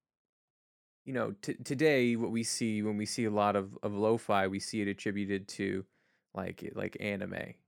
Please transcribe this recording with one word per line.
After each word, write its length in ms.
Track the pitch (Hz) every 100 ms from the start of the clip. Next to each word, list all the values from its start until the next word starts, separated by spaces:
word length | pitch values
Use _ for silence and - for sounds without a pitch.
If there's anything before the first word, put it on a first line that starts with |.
| _ _ _ _ _ _ _ _ _ _ -
you 80 |
know, 220 | 131 110 101
t-, 140 | - -
today 520 | - 135 156 139 123 117
what 160 | 113
we 120 | 113
see 380 | 117 - 117 107
when 160 | 107 104
we 80 | 107
see 200 | - 113
a 60 |
lot 240 | 104 101 101
of, 220 | 98 -
of 120 | 107
lo-fi, 540 | 101 107 113 - 101 95
we 120 | 98
see 220 | - 113
it 60 | 101
attributed 580 | 98 110 101 98 98 98
to, 380 | - 98 98 95 _ _ _ _
like, 360 | - 90 90 - -
like, 220 | 98 -
anime, 540 | 101 101 95 92 - -